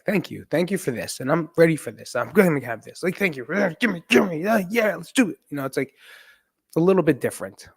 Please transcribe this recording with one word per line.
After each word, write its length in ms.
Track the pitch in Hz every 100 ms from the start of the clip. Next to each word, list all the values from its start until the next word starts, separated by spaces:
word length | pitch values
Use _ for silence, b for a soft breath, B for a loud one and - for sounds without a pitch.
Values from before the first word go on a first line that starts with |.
Thank 260 | - 202 -
you. 140 | 98 -
Thank 200 | 156 175
you 80 | 196
for 120 | -
this, 300 | 117 - -
and 100 | 131
I'm 200 | 165 160 -
ready 200 | 165 156
for 140 | -
this. 240 | 104 -
I'm 160 | 120 117
gonna 340 | 160 185 143
have 180 | 131 113
this. 200 | - -
Like, 140 | 170 185
thank 200 | 196 139
you. 100 | 120
Yeah, 220 | 180 202 160
give 100 | 240
me, 100 | 175 -
give 200 | - 202
me. 140 | 160
Yeah, 200 | 185 220 180
yeah, 260 | 226 214 170
let's 160 | 175
do 180 | - 220
it. 80 | - _
You 60 | 143
know, 80 |
it's, 120 | 135 -
like, 180 | 135 _ B B B B B _ _ -
a 40 |
little 220 | 170 190
bit 180 | 160 131
different. 480 | 113 - 98 95 -